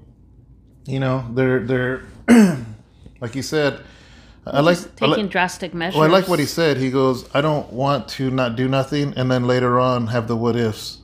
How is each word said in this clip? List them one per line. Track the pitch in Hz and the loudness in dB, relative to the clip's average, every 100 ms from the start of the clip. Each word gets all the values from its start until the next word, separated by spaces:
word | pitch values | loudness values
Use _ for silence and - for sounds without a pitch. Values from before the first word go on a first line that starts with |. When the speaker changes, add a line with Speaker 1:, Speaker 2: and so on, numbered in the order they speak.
| - - - - - - - - - | -20 -20 -20 -20 -20 -20 -20 -20 -10
Speaker 1:
you | 135 | -4
know, | 131 131 120 | -2 -2 -4
they're, | 120 131 127 | 0 0 0
they're, | 117 127 127 127 - - - | 0 -2 -2 -6 -12 -6 4
<clears throat> | 240 196 139 113 110 _ _ - - | 6 6 2 -8 -16 _ _ -20 -14
like | 120 | -10
you | 135 | -10
said, | 123 156 143 - - - - - - - - | -4 0 0 -2 -10 -20 -20 -20 -20 -18 -4
I | 139 | 2
like, | 156 175 | 2 2
Speaker 2:
Just | - - | -2 -2
Speaker 1:
I | 143 | 0
like | 160 | 0
Speaker 2:
taking | 202 | 0
drastic | 190 175 - 180 | -2 -2 -4 -10
Speaker 1:
Well, | 170 170 156 | -6 -2 2
I | 156 | 4
like | 185 185 | 4 4
what | 170 | 0
he | |
Speaker 2:
measures. | 139 | 0
Speaker 1:
said. | - 165 127 | 0 2 2
He | 131 | 0
goes, | 131 135 123 - | 2 2 0 -2
"I | 139 | 0
don't | 151 151 - | 0 0 -4
want | 113 139 139 - - | -4 -2 -2 -4 -6
to | 131 | -4
not | 131 123 113 | -2 -2 -2
do | 127 | 0
nothing | 135 131 147 143 | 0 -2 -2 -2
and | 120 127 | -2 0
then | 127 123 | 0 2
later | 127 123 123 | 2 2 2
on | 127 123 113 | 2 0 -2
have | 120 113 | -2 -2
the | 113 | -2
what | 117 117 | 0 0
ifs." | 113 104 - - | -2 -4 -10 -16